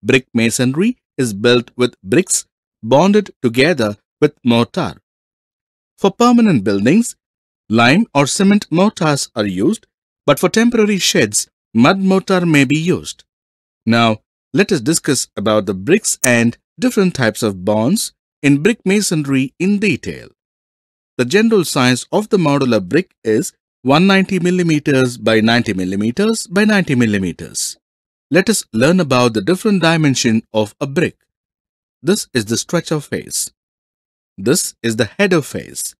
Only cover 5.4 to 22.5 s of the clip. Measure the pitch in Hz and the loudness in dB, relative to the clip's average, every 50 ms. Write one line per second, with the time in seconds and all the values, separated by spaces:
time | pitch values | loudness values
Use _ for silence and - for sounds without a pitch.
5.4 | _ _ _ _ _ _ _ _ _ _ _ _ - 196 - _ 240 247 247 240 | _ _ _ _ _ _ _ _ _ _ _ _ -2 -2 0 _ 2 2 4 4
6.4 | 233 214 175 117 95 107 101 101 101 123 160 226 233 - - _ _ _ _ _ | 4 4 2 2 0 0 -2 0 2 2 2 2 0 -2 -8 _ _ _ _ _
7.4 | _ _ _ _ _ _ 107 113 117 120 139 190 226 - _ 143 143 127 - - | _ _ _ _ _ _ 2 2 4 4 4 2 0 0 _ 0 0 0 0 0
8.4 | 196 196 202 208 - _ 160 170 190 208 - - 175 156 147 139 - - _ 117 | 2 2 2 2 0 _ 0 0 0 0 0 -2 -2 -2 -2 -2 -4 -8 _ -4
9.4 | 107 101 92 90 104 156 220 - _ _ _ _ _ _ _ _ _ - 143 - | -4 -4 -2 0 -2 -2 -2 -4 _ _ _ _ _ _ _ _ _ -2 0 0
10.4 | - 175 - 220 226 240 240 220 214 208 214 185 - - - 190 131 104 98 - | 0 0 0 2 0 2 2 2 0 2 0 -2 -2 -2 0 0 0 0 -2 -6
11.4 | - _ _ _ _ _ _ 113 117 151 196 196 190 190 190 175 - - 190 180 | -6 _ _ _ _ _ _ 4 4 4 4 2 2 2 0 0 0 0 -2 0
12.4 | 175 170 156 143 139 127 143 156 160 180 160 95 76 - - _ _ _ _ _ | 2 2 2 2 2 2 0 -2 0 -2 -2 -2 -4 -12 -16 _ _ _ _ _
13.4 | _ _ _ _ _ _ _ _ _ 110 117 117 117 113 110 - _ _ _ _ | _ _ _ _ _ _ _ _ _ 0 2 4 4 2 0 -2 _ _ _ _
14.4 | _ _ - 143 202 - 202 147 107 135 165 170 _ - 139 - - _ _ - | _ _ -2 -2 0 0 0 -2 0 -2 -2 -2 _ -2 -2 -2 -4 _ _ -4
15.4 | 101 110 107 107 101 92 101 92 95 113 170 214 - - - - - 127 120 117 | -2 0 0 0 0 -2 -6 -6 0 0 0 0 0 -4 -6 -2 0 0 2 2
16.4 | 117 117 117 _ _ _ _ - 165 254 - 220 190 180 170 - 127 110 101 - | 2 0 -2 _ _ _ _ -4 -4 -2 0 0 0 0 0 0 -2 -2 -2 -2
17.4 | - 107 98 92 90 101 104 107 110 131 190 226 - - _ _ _ _ _ _ | -4 -4 -4 -4 -4 -2 0 0 0 0 0 -2 -4 -8 _ _ _ _ _ _
18.4 | - 143 143 139 151 208 233 _ _ 185 196 214 196 - 180 156 147 139 139 131 | 0 2 2 2 2 0 -2 _ _ -2 -2 0 0 -2 -4 -4 -4 -2 -2 -2
19.4 | 131 131 _ _ 170 190 208 202 208 208 143 110 - 98 78 64 58 - _ _ | -2 -4 _ _ -2 -2 -2 0 0 -2 -4 -4 -6 -12 -12 -12 -16 -20 _ _
20.4 | _ _ _ _ _ _ _ _ _ _ _ _ _ _ _ - 127 123 156 202 | _ _ _ _ _ _ _ _ _ _ _ _ _ _ _ -4 -4 0 2 2
21.4 | 220 233 226 202 160 - - 151 127 123 127 120 - _ - 185 214 - - 190 | 2 4 2 2 0 0 -2 0 2 2 0 0 -4 _ -4 -4 -2 0 -2 0
22.4 | 165 147 | 2 2